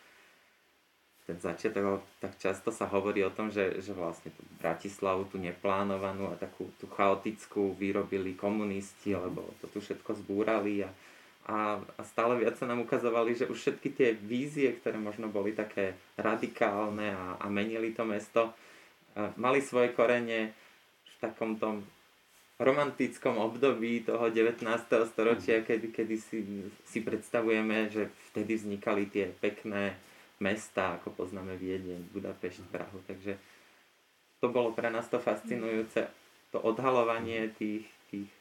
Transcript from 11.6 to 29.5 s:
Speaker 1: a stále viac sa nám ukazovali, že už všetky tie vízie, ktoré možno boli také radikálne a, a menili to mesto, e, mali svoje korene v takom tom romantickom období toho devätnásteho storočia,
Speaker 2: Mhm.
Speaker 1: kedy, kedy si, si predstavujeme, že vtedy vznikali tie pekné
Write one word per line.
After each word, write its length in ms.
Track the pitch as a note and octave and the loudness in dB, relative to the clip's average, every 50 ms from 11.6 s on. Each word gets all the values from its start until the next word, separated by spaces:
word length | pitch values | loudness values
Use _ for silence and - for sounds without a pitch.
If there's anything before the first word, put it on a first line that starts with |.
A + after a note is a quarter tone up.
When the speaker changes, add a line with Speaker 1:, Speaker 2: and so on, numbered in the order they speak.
| G#2+ G#2 G#2 G2 | 0 0 -2 -4
Speaker 1:
a 240 | G2 - - - | -6 -10 -12 -12
stále 400 | G#2 - - A#2 A2+ A#2+ B2 A#2 | -14 -4 0 2 4 4 4 4
viac 160 | G#2+ A2+ A2 - | 4 2 2 0
sa 80 | C3 | -2
nám 160 | A#2+ A#2+ A#2+ | -2 0 -2
ukazovali, 560 | A#2 - C#3 A#2+ A#2 A#2+ A2+ A#2 A2+ A#2 A#2+ A#2 | 0 0 0 2 2 2 4 4 4 2 2 0
že 80 | B2 | 0
už 80 | - A#2 | -2 -2
všetky 340 | A2 - C#3 A2 - - C3+ - | -2 -2 -2 -2 -2 -4 -2 2
tie 140 | - C#3 A#2 | 4 4 4
vízie, 640 | A2 G#2 G#2 G#2 A#2+ B2 C#3+ D3 D3 D3 C3+ A#2+ A#2 | 4 2 -2 -4 -2 -2 -2 -2 2 2 4 4 2
ktoré 240 | - - A#2 A2 G#2+ | 0 -2 -4 -2 -2
možno 320 | G#2+ G#2+ G#2 A#2 A2 G#2+ | -4 -6 -6 -6 -6 -4
boli 240 | G2+ G2+ G2 G#2+ G#2+ | -2 0 0 0 0
také 400 | G#2+ G#2+ - - G2+ G2 F#2+ F#2+ - - - - - | -2 -4 -2 -2 0 0 0 -2 -6 -14 -12 -6 -2
radikálne 960 | - A2 A2+ A2+ B2 A#2 - - A#2+ G#2 G2 G#2 G#2+ G#2 G#2 G#2+ G#2 G#2 G2 | 0 0 2 2 0 -4 0 0 2 2 2 0 0 -2 -2 -2 -2 -2 -4
a, 240 | F#2+ F#2 F#2 F#2+ - | -4 -4 -6 -6 -6
a 80 | - | -4
menili 480 | G2+ G2+ G2+ G#2+ A2+ A2+ A2+ A2+ A2+ A2 | -2 0 0 0 0 -2 -2 -2 -2 -2
to 80 | - | -2
mesto, 480 | A#2 A2 G#2 G#2 G#2+ - - A#2 A2+ A2+ - - - - - - - - - _ _ - | -2 -2 -2 -4 -4 0 2 2 2 2 0 -10 -20 -20 -20 -20 -20 -20 -20 _ _ -10
e, 180 | - G#2 G#2 G2+ - G#2 | -6 -4 -4 -4 -2 0
mali 240 | A#2 B2+ C#3 C#3+ | 2 4 4 4
svoje 320 | C#3 - B2 B2 B2 A#2+ A#2+ | 2 2 4 4 4 4 4
korene 560 | - A#2 A#2 B2 A#2+ A#2+ A2+ A2+ A2+ A2 A2 - - - - - - _ _ _ _ _ | 4 6 6 6 4 2 0 0 -2 -2 -2 -6 -10 -20 -20 -20 -20 _ _ _ _ _
v 80 | - - - | -20 -10 -6
takom 340 | - A2+ A2 - A#2 A2 A2 | -6 -6 -4 -4 -2 -2 -2
tom 320 | A2 A2 A2 G#2+ G#2 G2 - - - _ _ _ _ _ _ _ - _ _ _ - | 0 -2 -2 -2 -4 -8 -12 -18 -20 _ _ _ _ _ _ _ -20 _ _ _ 2
romantickom 800 | A#2+ C3 C#3 D3 C#3+ C3+ A#2+ - B2+ A2+ - - - C3 A#2 A2 | 4 4 6 6 4 0 0 0 -2 -2 0 0 0 2 2 2
období 640 | G#2+ A2+ A#2 A#2+ C3+ C3+ A#2 A2 A2+ A#2 A#2+ A#2 | 2 0 2 4 4 4 4 4 2 0 0 0
toho 240 | A2+ A2+ A2+ A#2 A#2 | 0 0 2 2 2
devätnásteho 800 | A#2 A2 A2+ A2+ A#2 A#2 - A#2+ A2 A#2 A#2 - - B2 A2+ A#2 | 4 6 6 6 6 4 2 0 0 0 0 2 4 4 4 4
storočia, 560 | A2+ - - A2 A#2 A#2+ A2+ - B2 A2+ A2+ | 2 2 4 4 4 4 4 4 4 4 4
Speaker 2:
Mhm. 40 | A2+ | 4
Speaker 1:
kedy, 200 | - A#2 A2 A#2 A2+ | 2 0 0 0 -2
kedy 280 | - - A2+ A2 A2+ A2 | -2 -2 -2 0 -2 -4
si, 200 | - - A#2 A2+ G2+ G2 G2+ G2+ F#2 G#2 - - | -4 -4 -6 -6 -4 -4 -6 -8 -8 -10 -12 -16
si 160 | - - - A2+ | -12 -8 -6 -4
predstavujeme, 840 | - - A2 G#2+ - - - A#2+ A2 A2+ A2 A2 A2 A2 G#2+ A2 A2 | -2 -2 -2 -4 -2 -2 0 2 4 4 4 4 4 2 2 2 0
že 240 | G#2 G#2+ G#2+ G2+ - - - - - | 0 0 -2 -2 -4 -6 -12 -20 -8
vtedy 260 | - A2 G#2 A2 A2+ | -4 -4 -2 0 -2
vznikali 520 | G#2 G#2 G#2 G2+ G2+ - A2+ G#2+ G2+ G#2 | -2 -2 -4 -6 -2 -2 0 0 0 0
tie 240 | G2+ - G2+ F#2+ F2+ | 0 0 0 0 0
pekné 640 | F2+ - - G#2 | -2 -2 -2 -2